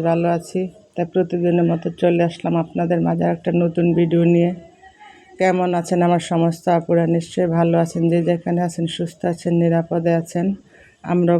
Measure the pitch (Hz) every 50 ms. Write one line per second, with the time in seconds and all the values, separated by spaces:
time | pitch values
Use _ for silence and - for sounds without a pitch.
0 | 160 165 165 170 170 170 170 165 165 - - 185 185 180 - - - _ _ -
1 | 175 170 - 185 180 180 185 175 175 175 170 175 170 165 170 165 - 175 170 -
2 | 180 175 170 170 170 170 170 - - 170 170 165 165 165 - 180 175 170 180 165
3 | 170 165 165 170 170 170 170 170 - 175 170 170 175 165 165 175 170 170 165 175
4 | 175 165 165 170 170 170 170 170 170 175 185 - - - - _ - - - -
5 | - - - - - - - - 185 185 180 185 180 180 175 175 165 - 185 175
6 | 175 175 175 165 - - 175 165 165 170 165 - - 185 170 170 165 - 175 170
7 | 170 165 170 170 165 - - 185 180 170 165 170 170 170 170 170 170 165 - 170
8 | 165 165 170 175 160 170 175 170 - 175 175 175 180 170 170 - 165 165 - -
9 | 170 165 - - - 180 170 170 - 175 170 170 170 170 165 165 165 - 170 170
10 | 165 170 170 165 165 - - 175 175 196 196 - - _ - - - - _ _
11 | - 165 180 180 175 170 170